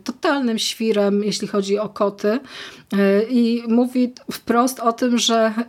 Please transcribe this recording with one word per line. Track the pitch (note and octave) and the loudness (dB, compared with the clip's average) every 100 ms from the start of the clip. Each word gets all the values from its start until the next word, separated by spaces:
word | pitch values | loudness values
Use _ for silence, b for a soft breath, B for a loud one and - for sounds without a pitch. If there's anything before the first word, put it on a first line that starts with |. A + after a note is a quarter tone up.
totalnym | - - F4+ C#4+ B3 A3 | -8 -4 0 0 0 -2
świrem, | - - A3+ G#3 G3+ G3+ | -4 -4 -2 2 2 2
jeśli | G#3 F#3 G#3 | 0 -4 -4
chodzi | G3+ G3 G3+ | -4 -2 -2
o | G#3+ | -4
koty. | - G3+ G3+ G#3 A#3+ C#4 B B B B | -2 -2 -2 -2 -2 -6 B B B B
E, | G3+ G3 G3 | 0 2 2
i | A3+ B3+ A#3 A#3 A#3 | 2 2 2 0 0
mówi | A#3 B3 B3+ B3 B3 - | 2 2 0 -2 -4 -14
wprost | - - A#3 B3+ B3+ | -12 -2 2 2 0
o | A#3 | -2
tym, | A3+ B3 A#3+ | 0 0 2
że, | - A3+ A3 A3 | 2 2 2 0